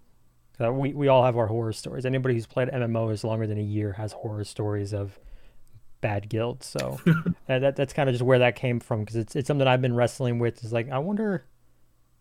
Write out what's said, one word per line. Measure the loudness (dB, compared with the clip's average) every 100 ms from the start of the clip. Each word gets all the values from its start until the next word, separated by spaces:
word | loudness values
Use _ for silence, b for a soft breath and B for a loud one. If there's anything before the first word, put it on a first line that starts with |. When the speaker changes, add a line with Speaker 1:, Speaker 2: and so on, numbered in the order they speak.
| _ _ _ _ _ -4
Speaker 1:
uh, | -2
we, | 0 -2
we | 2 6
all | 6 6
have | 4
our | 2
horror | 0 -2
stories. | -4 -8 -4 -2
Anybody | 0 2 0
who's | -2
played | -2 0
M | 0
M | 0 0
Os | 0 -2 -2
longer | -2 -2
than | -2
a |
year | -2 0 -2 -4
has | -8
horror | -8 -8 -6 -8
stories | -4 -2 -2 -2
of | -4 -6 -10 -18 -18 -18 -20 -20 -20 -20 -6
bad | -4 -4 -4
guilds, | -4 -4 -6 -10
so, | -6 -6 -2
Speaker 2:
<laughs> | 2 2 2 -4 -2
Speaker 1:
uh, | 0
that, | 0 0
that's | -2 0
kinda | 0
just | 2
where | 4 4
that | 4 2
came | -2 -2
from, | -2 -4 -2
'cause | -4
it's, | -4 -4
it's | 0
something | 2 4
I've | 4
been | 4 2
wrestling | 2 0 -2 0
with, | 0 -2
is | -4 -4
like, | -2
I | -2
wonder, | -2 -2 0 -2 -6 _ _ _ _ _ _ _